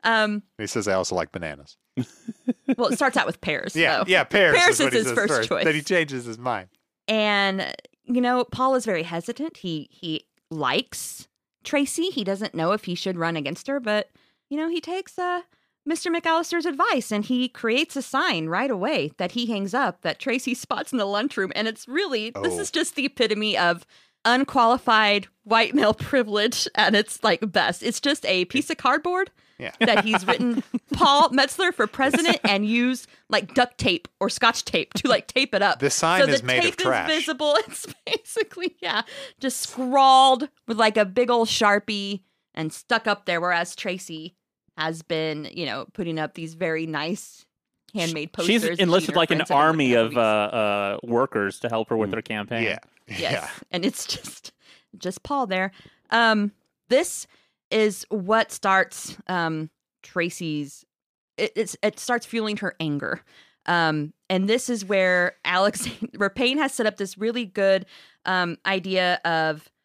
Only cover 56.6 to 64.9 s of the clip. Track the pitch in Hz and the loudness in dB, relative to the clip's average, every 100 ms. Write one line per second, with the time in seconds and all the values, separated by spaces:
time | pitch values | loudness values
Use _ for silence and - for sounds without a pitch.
56.6 | _ _ _ 262 349 - - _ _ _ | _ _ _ 2 2 -6 -12 _ _ _
57.6 | _ 220 214 196 - 214 185 220 226 - | _ 2 2 0 -8 -6 0 2 0 -2
58.6 | 202 190 185 - - - - 180 165 160 | 2 2 2 -4 -14 -14 -6 -2 -2 -2
59.6 | 156 _ _ _ - 180 170 - 170 151 | -6 _ _ _ -10 -4 -4 -4 -6 -4
60.6 | 143 - _ _ _ _ _ - 214 - | -6 -12 _ _ _ _ _ -4 -4 -2
61.6 | 220 - 208 208 - 240 - 233 220 208 | -4 -2 -2 -2 -4 -4 -2 -4 -2 -4
62.6 | 196 - 160 143 - - _ - _ _ | -6 -4 -4 -2 -4 -8 _ -20 _ _
63.6 | - 175 165 156 151 _ _ 185 190 233 | -2 0 2 0 -4 _ _ -2 2 0
64.6 | - 233 190 | 0 -4 0